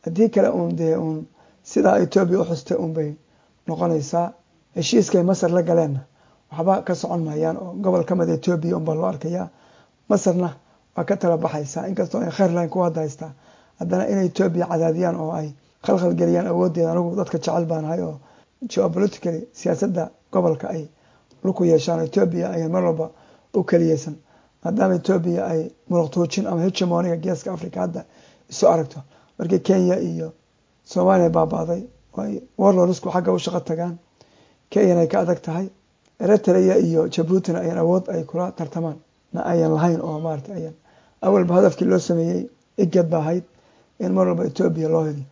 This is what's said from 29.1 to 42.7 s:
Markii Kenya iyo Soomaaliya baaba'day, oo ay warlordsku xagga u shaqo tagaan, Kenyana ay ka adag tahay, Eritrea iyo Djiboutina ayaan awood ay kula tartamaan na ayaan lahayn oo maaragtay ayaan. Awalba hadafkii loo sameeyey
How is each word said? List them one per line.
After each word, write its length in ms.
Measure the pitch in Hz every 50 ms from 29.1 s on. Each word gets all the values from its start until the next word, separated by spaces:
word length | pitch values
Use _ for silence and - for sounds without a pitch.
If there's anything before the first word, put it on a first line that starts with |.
| _ _ _ _ _
Markii 220 | - - 165 190 180
Kenya 400 | 185 - 196 185 180 180 180 -
iyo 320 | - 175 165 165 160 160 - _ _ _ _ _ _ _ _ _ _
Soomaaliya 440 | - - 185 180 185 190 185 175 165
baaba'day, 520 | 165 165 160 160 165 165 165 160 170 185 214 247 _ _ _ _ -
oo 40 | -
ay 200 | 208 208 202 - - - _
warlordsku 520 | - 190 202 196 185 175 180 185 - - 185
xagga 200 | 165 180 175 190 185
u 60 | 180
shaqo 200 | - - 175 180
tagaan, 380 | - - 165 160 170 175 170 175 _ _ _ _ _ _ _ _ _ _ _ _ _ _
Kenyana 320 | - 208 208 185 180 170
ay 60 | 165
ka 120 | 160 190 190
adag 220 | 180 170 175 165
tahay, 280 | - 165 160 175 190 190 _ _ _ _ _ _ _ _ _ _
Eritrea 580 | - 180 214 208 208 196 180 185 185 185 185
iyo 300 | - - 170 165 160 156
Djiboutina 520 | 165 - - 165 160 185 190 185 - 165 180
ayaan 180 | 180 165 175
awood 300 | 180 165 170 180 185 180 -
ay 140 | 196 170 156
kula 280 | - - 170 180 185
tartamaan 460 | - - 170 143 - 170 165 160 151 - _ _ _ _ _ _ -
na 80 | 165
ayaan 320 | - - 170 170 165 160 160
lahayn 280 | 156 165 175 165 156
oo 180 | - 165 156 151
maaragtay 360 | 160 165 156 143 135 - 202
ayaan. 200 | 175 160 160 156 _ _ _ _ _ _ _ _ _
Awalba 340 | - 190 202 196 180 175 175
hadafkii 300 | 180 202 185 - - 180
loo 120 | 180 185 180
sameeyey 500 | - - 175 165 165 170 180 180 - - _ _ _ _